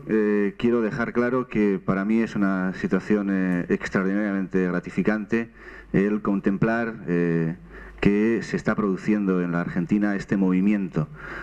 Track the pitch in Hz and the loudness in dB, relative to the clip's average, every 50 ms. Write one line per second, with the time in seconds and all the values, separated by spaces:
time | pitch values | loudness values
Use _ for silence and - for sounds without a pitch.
0 | - - 107 110 107 104 104 104 101 101 95 - 117 117 117 117 113 104 98 - | -4 0 2 2 2 4 2 2 2 0 -2 0 0 2 2 2 2 0 -2 -2
1 | 117 110 101 120 123 123 123 127 123 - - 110 104 101 98 90 - - 95 95 | -4 -2 0 0 0 2 2 0 -2 0 0 2 4 4 2 2 0 0 -2 0
2 | 98 104 110 113 113 107 - 110 101 95 95 92 92 92 92 - - 92 98 92 | 0 2 2 2 2 0 0 0 0 2 2 0 0 -2 -2 -2 -2 0 0 0
3 | - - 107 104 101 101 98 95 92 92 90 87 85 90 101 95 - - - 101 | 2 2 0 2 2 0 0 0 0 0 0 0 0 0 0 -2 -2 -2 -2 0
4 | 95 95 98 104 107 104 98 98 95 87 - 95 92 90 87 90 82 92 - - | 0 0 0 0 0 -2 -2 -2 -2 0 0 2 2 2 0 -2 -4 -4 -2 0
5 | 90 104 107 107 104 - 113 113 117 113 - - - - - - - - - 95 | 2 2 2 0 0 -2 -2 -2 -2 -4 -10 -20 -20 -20 -18 -18 -6 0 2 2
6 | 98 104 107 107 107 104 101 98 - 107 98 95 113 113 113 117 117 113 110 113 | 2 2 2 0 0 0 0 2 2 0 0 2 2 0 0 0 -2 -4 -6 -8
7 | 92 73 87 85 85 85 82 82 82 80 85 - - - - - - - - - | -4 -2 0 2 2 2 2 2 0 -2 -4 -6 -12 -18 -18 -18 -18 -18 -4 0
8 | - 101 101 104 107 113 117 101 92 - - 90 - - 107 110 104 101 95 87 | 2 2 4 4 2 2 0 0 -2 -4 -6 -4 -2 -2 -2 0 0 0 -2 -2
9 | - - 107 104 101 95 92 90 90 87 85 85 85 85 - 92 87 80 107 104 | 0 0 0 2 2 0 0 0 0 0 -2 -2 -2 -2 -4 -4 -2 0 0 0
10 | 104 104 101 95 85 - 113 98 95 92 92 92 95 104 107 101 95 82 - 85 | 0 0 -2 -4 -4 -2 0 0 2 2 2 4 2 2 2 0 -2 -2 -2 -2
11 | 76 - - - - - - - | -4 -4 -6 -14 -14 -12 -12 -12